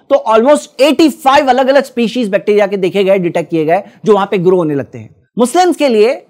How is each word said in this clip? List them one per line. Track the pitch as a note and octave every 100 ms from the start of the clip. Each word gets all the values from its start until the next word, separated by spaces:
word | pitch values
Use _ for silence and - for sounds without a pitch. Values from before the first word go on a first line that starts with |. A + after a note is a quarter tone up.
| _
तो | C4+ A3+
almost | A3+ C4 D4 - -
eighty-five | D4 C#4 D#4 - C4 C#4+ C4+
अलग-अलग | B3 B3+ C#4
स्पीशीज | C4+ A#3+ A3+ B3+ G#3
बैक्टीरिया | F#3+ - G#3 G3
के | G3+
देखे | F3+ G3
गए, | F#3+ G3
डिटेक्ट | E3+ F3 D#3
किए | E3 D3+
गए, | F#3 - _ F3+
जो |
वहां | G3+ G3
पे | G#3
ग्रो | E3+ F#3
होने | D#3 C#3
लगते | A2+ A#2
हैं। | G#2+ _ _ -
मुस्लिम्स | B3 E4+ F4+ -
के | C#4+
लिए | G#3+ A3+ E4